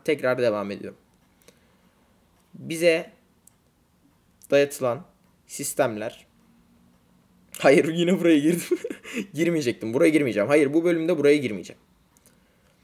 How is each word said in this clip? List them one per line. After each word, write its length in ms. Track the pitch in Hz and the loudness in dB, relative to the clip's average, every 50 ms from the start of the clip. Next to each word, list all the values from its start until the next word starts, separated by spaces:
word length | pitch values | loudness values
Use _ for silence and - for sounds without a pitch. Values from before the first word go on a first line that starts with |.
| - | -4
tekrar 340 | - 151 143 131 127 123 127 | -2 -2 0 0 0 0 2
devam 320 | 120 113 104 104 101 101 | 0 0 0 -2 -4 -6
ediyorum. 280 | 98 101 - 98 - _ _ _ _ _ _ _ _ _ _ - _ _ _ _ _ _ _ _ _ _ _ _ _ _ _ _ _ _ _ _ - | -8 -10 -12 -14 -16 _ _ _ _ _ _ _ _ _ _ -20 _ _ _ _ _ _ _ _ _ _ _ _ _ _ _ _ _ _ _ _ -20
Bize 560 | - 131 139 165 160 170 170 160 156 - - - _ _ _ _ _ _ _ _ _ _ _ _ _ _ _ _ _ _ _ _ _ _ _ _ _ - - | -16 -12 -10 -6 0 2 2 2 2 -2 -8 -18 _ _ _ _ _ _ _ _ _ _ _ _ _ _ _ _ _ _ _ _ _ _ _ _ _ -4 0
dayatılan 540 | 139 143 143 139 - - 131 123 117 151 - - _ _ _ _ _ _ _ | 2 2 2 2 -2 -4 -4 -4 -4 -6 -10 -16 _ _ _ _ _ _ _
sistemler. 800 | - - - 135 - - - 139 120 107 107 110 120 - - _ _ _ _ _ _ _ _ _ _ _ _ _ _ _ _ _ _ _ _ _ _ _ _ _ _ - - | -16 -14 -10 -10 -6 -2 -2 -2 -2 -2 -6 -10 -10 -12 -14 _ _ _ _ _ _ _ _ _ _ _ _ _ _ _ _ _ _ _ _ _ _ _ _ _ _ -6 2
Hayır, 360 | - 175 180 170 139 160 165 | 4 6 6 6 4 2 -2
yine 260 | 175 170 175 190 - | -2 0 0 0 2
buraya 180 | 170 170 160 143 | 4 4 4 4
girdim. 400 | 147 160 170 170 - - 359 - - 494 - - | 4 2 0 -2 -2 -4 -6 -6 -6 -8 -14 -14
<laughs> 320 | - - - 240 196 - - | -16 -12 -10 -10 -10 -8 -6
Girmeyecektim, 600 | 147 170 175 170 156 135 120 110 - 107 113 117 | -4 -2 -2 -2 0 -2 -2 -4 -4 -4 -4 0
buraya 140 | 139 170 160 | 2 4 4
girmeyeceğim. 400 | 151 156 143 120 101 101 101 131 | 4 2 0 0 0 -2 0 2
Hayır, 260 | 147 160 143 135 143 | 4 4 4 2 2
bu 100 | 170 165 | 0 0
bölümde 340 | 180 175 165 160 170 180 147 | 0 0 0 -2 -2 -2 2
buraya 180 | 139 143 147 | 2 2 2
girmeyeceğim. 440 | 151 131 110 104 90 - - - - _ _ _ _ _ _ _ _ _ _ _ _ _ _ _ _ _ _ _ _ | 2 0 -4 -6 -8 -12 -14 -18 -20 _ _ _ _ _ _ _ _ _ _ _ _ _ _ _ _ _ _ _ _